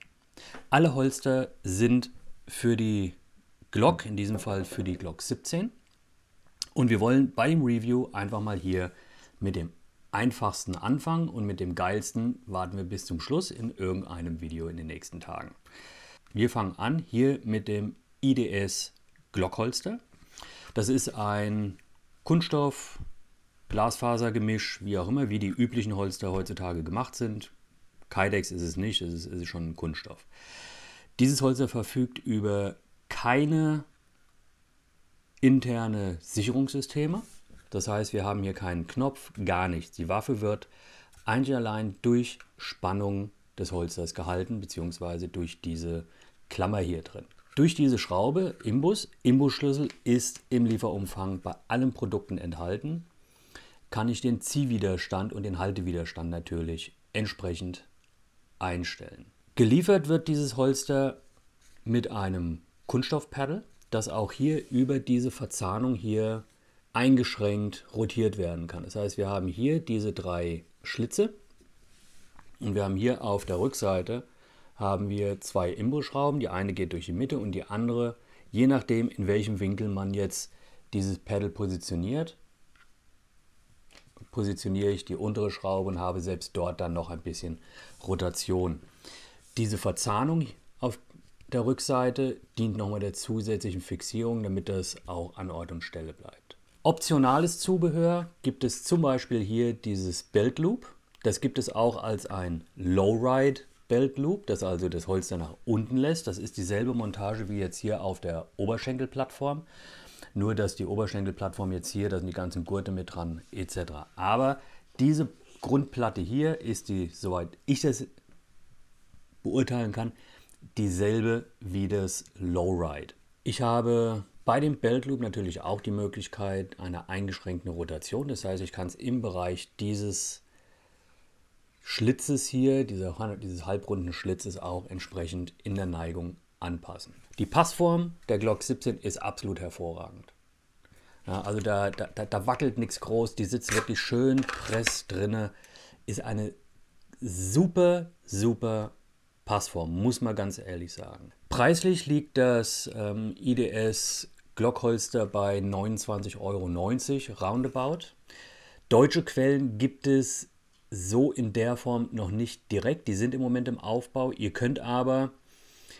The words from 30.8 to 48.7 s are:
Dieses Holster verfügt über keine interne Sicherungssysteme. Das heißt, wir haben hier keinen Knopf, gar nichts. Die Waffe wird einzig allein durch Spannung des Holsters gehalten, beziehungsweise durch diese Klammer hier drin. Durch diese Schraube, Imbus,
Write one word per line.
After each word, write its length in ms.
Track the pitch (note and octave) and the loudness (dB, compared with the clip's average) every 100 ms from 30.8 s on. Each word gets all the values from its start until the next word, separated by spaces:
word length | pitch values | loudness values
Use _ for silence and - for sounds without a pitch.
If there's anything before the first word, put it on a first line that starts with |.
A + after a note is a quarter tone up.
| - - - - | -20 -20 -14 2
Dieses 220 | B2+ C#3 | 4 6
Holster 280 | C3+ B2+ C3+ | 4 4 2
verfügt 500 | A#2+ G#2+ C3 B2 - | 0 -2 0 0 -2
über 580 | - G#2+ G#2 G2+ G2 - _ - _ | -2 0 2 0 0 -6 _ -20 _
keine 760 | - A#2+ C3 D3+ D#3+ D#3 D3+ D3 _ _ _ _ _ _ _ _ _ _ _ _ _ _ _ | -2 2 4 4 4 2 0 -4 _ _ _ _ _ _ _ _ _ _ _ _ _ _ _
interne 800 | C3+ C3 B2 A#2 A2+ G#2+ G2 E2+ | 6 8 4 0 0 0 -2 -4
Sicherungssysteme. 1000 | - A2 G#2 B2 C3+ C#3 C3 D3 D3+ F#3+ A#3+ - - - - | -4 0 2 2 0 -2 -4 -2 0 -2 -6 -16 -20 -20 -8
Das 180 | G2+ F#2 | -4 -2
heißt, 240 | G#2 G#2 | -2 0
wir 120 | G#2+ | -2
haben 180 | G2 G2+ | 0 0
hier 120 | G2 | -2
keinen 320 | F#2 F#2 F2 E2+ | -2 -2 -2 -2
Knopf, 460 | - C3+ C3+ - - | 0 -2 -2 -12 -4
gar 240 | F#2+ F2+ F#2 | 0 2 2
nichts. 280 | E2+ E2 - | -2 -6 -8
Die 120 | E2+ | -2
Waffe 340 | G2 - A#2 | -2 0 0
wird 260 | G#2 G#2+ - - - - - - | 0 -2 -6 -20 -20 -20 -20 -8
einzig 300 | - A2+ C3+ | 0 2 2
allein 420 | C3 A2+ G#2+ A2 G2 | 0 0 -2 -4 0
durch 380 | A#2+ A#2+ A#2+ - - - | 4 4 2 -6 -18 -14
Spannung 760 | - - F2+ G2 G2+ G2+ G2+ - _ - | -14 -4 -2 0 0 -2 -4 -10 _ -8
des 140 | F#2 | -4
Holsters 420 | F2+ E2+ - E2+ | -2 -2 -4 -6
gehalten, 460 | - E2+ F2+ F#2 A2+ | -6 -4 -4 -2 -6
beziehungsweise 680 | F#2+ - E2+ F2 F2 E2+ F2 | -6 -6 -6 -6 -6 -6 -6
durch 320 | F#2 E2+ - | -6 -6 -6
diese 460 | E2+ E2 E2 E2+ E2 - - - - | -8 -6 -4 -6 -8 -18 -20 -20 -12
Klammer 300 | - F#2 G#2 | -2 0 0
hier 240 | F2 E2 | 0 -4
drin. 240 | - G#2 - - - - | -8 -16 -18 -20 -4 4
Durch 180 | D#3+ | 4
diese 240 | E3+ C#3+ A#2+ | 6 4 4
Schraube, 580 | - F2+ A2 D#3+ F#3 - | 2 2 2 2 -2 -2
Imbus, 460 | A#2 | 0